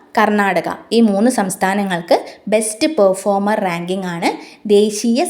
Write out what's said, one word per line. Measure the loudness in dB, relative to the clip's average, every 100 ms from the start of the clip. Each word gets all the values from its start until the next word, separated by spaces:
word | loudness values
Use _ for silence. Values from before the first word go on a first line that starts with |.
| _ 0
കർണാടക, | 2 2 0 0 -4 -8 -2 2
ഈ | 4
മൂന്ന് | 4 2 2
സംസ്ഥാനങ്ങൾക്ക് | -2 -2 -2 0 -2 -4 0 -2 -2 -14 -2
ബെസ്റ്റ് | -2 -2 -2 -2 2
പെർഫോമർ | 2 2 -2 0 0 -2 -2
റാങ്കിങ് | -4 -4 -6 -6
ആണ് | -4 -4 -4 -12 -10 2
ദേശീയ | 4 4 0 0 0 -2